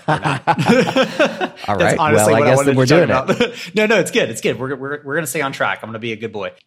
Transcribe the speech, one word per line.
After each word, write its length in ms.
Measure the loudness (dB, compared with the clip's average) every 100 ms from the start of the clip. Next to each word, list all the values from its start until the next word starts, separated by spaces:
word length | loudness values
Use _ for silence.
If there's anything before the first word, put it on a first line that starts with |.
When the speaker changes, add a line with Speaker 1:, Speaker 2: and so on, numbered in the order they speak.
| -4
Speaker 1:
we're 120 | -2
not. 240 | -2 -4
<laughs> 20 | -2
Speaker 2:
All 80 |
Speaker 1:
That's 1120 | 0 2 2 2 0 -2 0 -2 -2 -8 -8 -6
Speaker 2:
right. 320 | 0 0 2
Speaker 1:
honestly 360 | 2 4 4
Speaker 2:
Well, 20 | 4
I 20 |
Speaker 1:
what 40 |
I 20 |
Speaker 2:
guess 120 | 4 4
Speaker 1:
wanted 100 | 4
Speaker 2:
then 80 | 4
we're 80 |
Speaker 1:
to 220 | 4 4 4
talk 200 | 0 0
Speaker 2:
doing 140 | 0
it. 60 | -2
Speaker 1:
about. 240 | -4 -6
<laughs> 40 |
No, 120 | -2 2
no, 120 | 2
it's 120 | 2
good. 180 | 0 -2
It's 140 | -2
good. 160 | -4 -4
We're, 180 | -6 -8
we're, 260 | -8 -10
we're 120 | -6
gonna 120 | -6 -4
stay 140 | -4
on 120 | -4
track. 260 | -2 -2 -2
I'm 60 | -8
gonna 120 | -8
be 120 | -8
a 40 | -8
good 160 | -8
boy. 200 | -8 -10 -12